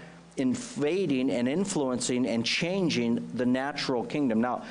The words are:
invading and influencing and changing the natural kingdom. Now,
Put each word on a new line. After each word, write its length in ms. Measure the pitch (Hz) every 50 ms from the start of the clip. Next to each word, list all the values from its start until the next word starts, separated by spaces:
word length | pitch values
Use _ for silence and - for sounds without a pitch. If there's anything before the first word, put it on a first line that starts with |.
| - - - - - - -
invading 920 | - 135 127 120 127 - - - - 139 147 170 190 196 156 139 127 127 135
and 180 | 92 120 120 127
influencing 760 | 143 175 202 202 - 180 139 131 127 117 - - 131 123 127
and 180 | 107 110 117 117
changing 840 | - - - 170 165 185 196 185 160 117 120 120 117 117 117 120 - -
the 120 | 117 127
natural 580 | 123 127 127 135 143 147 - - - 135 120 107
kingdom. 360 | - - 151 147 127 110 110
Now, 220 | 117 123 120 - - -